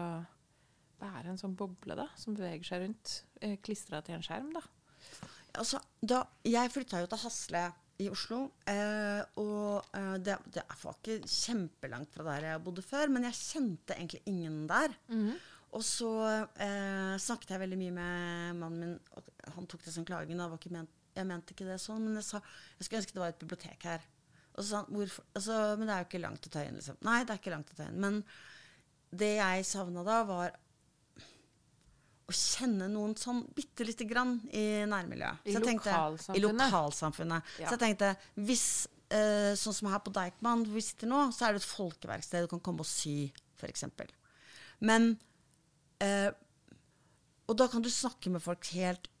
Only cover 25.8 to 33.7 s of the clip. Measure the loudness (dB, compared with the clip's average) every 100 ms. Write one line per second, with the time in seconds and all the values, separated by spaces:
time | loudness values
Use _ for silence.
25.8 | 0 0 -2 -4 -4 -6 -8 -6 -4 -6
26.8 | -10 -4 2 4 2 -4 -4 -6 -8 -10
27.8 | -8 -2 0 0 -4 -14 -20 -20 -20 -20
28.8 | _ _ -12 0 2 4 4 2 0 -2
29.8 | -4 -2 2 2 2 0 -2 -4 _ _
30.8 | _ _ _ -20 -20 -20 _ _ _ _
31.8 | -20 _ _ _ -4 0 2 2 2 2
32.8 | 2 0 0 -2 -2 -2 -2 -6 -8